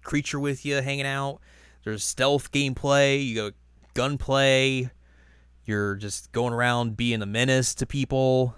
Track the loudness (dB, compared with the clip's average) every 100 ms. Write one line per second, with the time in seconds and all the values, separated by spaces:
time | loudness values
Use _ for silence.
0 | -4 -4 -2 -4 -2 -4 -2 -2 -2 -4
1 | -4 -4 -4 -8 -16 -20 -20 _ -8 -6
2 | -6 0 2 2 0 -2 -2 -2 2 4
3 | 4 2 0 -4 -4 -8 _ _ _ -2
4 | -2 -2 0 4 6 6 4 0 -4 -8
5 | _ _ -20 _ _ _ -4 -2 -2 -4
6 | -8 -10 -6 -4 -2 0 2 2 -2 -2
7 | -2 0 -2 0 2 2 0 -4 -4 -4
8 | -2 2 2 2 0